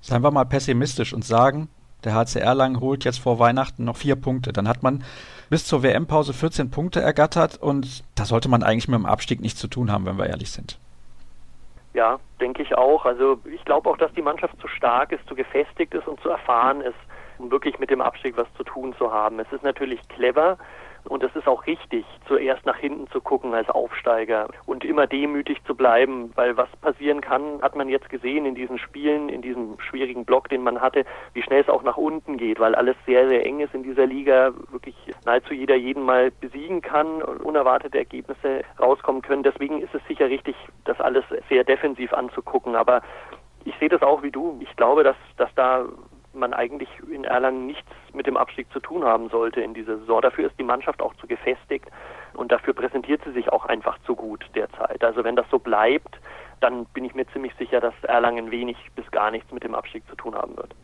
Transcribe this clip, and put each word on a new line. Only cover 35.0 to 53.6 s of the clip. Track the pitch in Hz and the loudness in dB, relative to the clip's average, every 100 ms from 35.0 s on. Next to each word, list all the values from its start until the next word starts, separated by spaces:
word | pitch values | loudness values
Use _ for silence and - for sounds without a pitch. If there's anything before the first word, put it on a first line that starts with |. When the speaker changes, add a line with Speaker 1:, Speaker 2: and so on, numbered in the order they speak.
| - - | -16 -10
Speaker 2:
nahezu | - 123 - | 0 0 0
jeder | 143 135 | -8 2
jeden | 131 123 135 | 2 2 -4
mal | 131 127 127 - | 2 4 4 0
besiegen | 131 135 156 180 | -14 -12 -6 -6
kann | - 151 156 160 | -2 0 0 -2
und | - - | -6 -8
unerwartete | - 151 131 127 143 139 | -2 2 4 2 0 -4
Ergebnisse | 131 131 127 139 143 135 - - | -4 -8 -12 -6 -4 -4 -6 0
rauskommen | 123 135 - 131 | 4 4 2 -2
können. | - 139 | 0 2
Deswegen | 135 - 143 151 | 2 0 -4 -4
ist | 170 | -6
es | - - | -10 -8
sicher | - 139 | 0 0
richtig, | 135 - 131 - - | 0 -4 -10 -12 -14
das | - - | -6 -2
alles | - 131 - - - | 2 2 0 -8 2
sehr | 131 | 2
defensiv | 127 131 151 131 120 | 4 2 2 -2 -4
anzugucken, | - 123 - - 131 - 117 | -2 -4 -8 -4 -4 0 0
aber | 117 123 - - - - - - | 4 4 2 -18 -18 -20 -20 -16
ich | - - | -14 -2
sehe | 151 | 2
das | 160 | 4
auch | 139 147 | 4 4
wie | 143 | 0
du. | 131 170 139 | -4 -6 -6
Ich | - - | -12 0
glaube, | 117 147 | 4 6
dass, | 143 135 - - | 4 2 -6 -4
dass | 120 - | -2 2
da | 127 127 123 - - - _ | 2 2 -2 -10 -20 -20 _
man | 135 123 | -6 -4
eigentlich | - 120 143 135 - - | -2 -4 -6 -12 -14 -14
in | 151 | -10
Erlangen | 131 123 127 131 127 | -2 2 2 0 -6
nichts | 147 - - - | -10 -16 -20 -16
mit | 139 139 | -6 -2
dem | 127 | 0
Abstieg | 123 - 123 | 0 -4 -10
zu | 135 | -10
tun | - 170 | -8 -2
haben | 139 113 113 | 2 2 0
sollte | 117 117 120 | -2 0 -2
in | 110 | -6
dieser | 113 110 110 | -8 -8 -8
Saison. | 110 113 | 0 4
Dafür | - - - | 4 2 -4
ist | - | -4
die | |
Mannschaft | 127 123 131 - | -4 -2 -2 -4
auch | - - | -6 -8
zu | - | -8
gefestigt | 117 - 127 - 139 - - - - - | -6 -4 -6 -6 -8 -8 -20 -18 -18 -18
und | - - | -12 0
dafür | 120 - | 0 0
präsentiert | - 127 135 123 151 - | -2 -2 -4 -4 -4 -4
sie | |
sich | 123 113 | -6 0
auch | - | 0